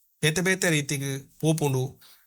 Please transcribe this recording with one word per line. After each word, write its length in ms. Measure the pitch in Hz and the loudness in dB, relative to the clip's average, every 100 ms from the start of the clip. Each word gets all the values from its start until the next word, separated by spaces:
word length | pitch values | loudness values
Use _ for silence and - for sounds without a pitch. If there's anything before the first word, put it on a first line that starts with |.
| _ _ | _ _
ಬೇತೆ 200 | 151 160 | 0 2
ಬೇತೆ 280 | 180 185 190 | 0 2 2
ರೀತಿಗೆ 500 | 156 139 143 139 139 - _ | 2 0 -4 -4 -8 -12 _
ಪೋಪುಂಡು. 600 | 156 160 143 131 127 - - - | 0 2 0 0 -4 -10 -20 -20